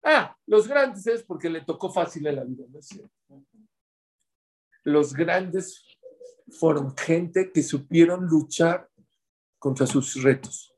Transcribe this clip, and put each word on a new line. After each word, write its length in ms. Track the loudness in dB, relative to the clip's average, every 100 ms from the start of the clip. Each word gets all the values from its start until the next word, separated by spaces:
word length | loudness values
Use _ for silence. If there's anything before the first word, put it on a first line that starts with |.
"Ah, 320 | 4 2 2 -12 2
los 200 | 2 4
grandes 380 | 0 0 -2 -4
es 160 | -4
porque 260 | -6 -8 -6
le 120 | -6
tocó 300 | -6 -6 -4
fácil 340 | -4 -4 -4 -6
en 100 | -6
la 80 |
vida". 220 | -8 -12 -16
No 100 | -20
es 80 | -20
cierto. 580 | -20 -20 _ _ -20 _ _ _ _ _ _ _ _ _ _ _ _ _ _
Los 300 | 0 2 2
grandes 720 | -2 -2 -2 -2 -6 -6 -18 _ _ -20 -20 -20 _ -20
fueron 460 | -2 0 0 -4 -8
gente 560 | -2 0 0 -2 0
que 100 | 0
supieron 640 | 0 -4 0 4 4 4 2
luchar 640 | 2 0 0 2 2 -8 _ _ _ _ _ _ _
contra 260 | -6 0 0
sus 360 | 0 -2 0
retos. 500 | 0 0 -4 -18 -20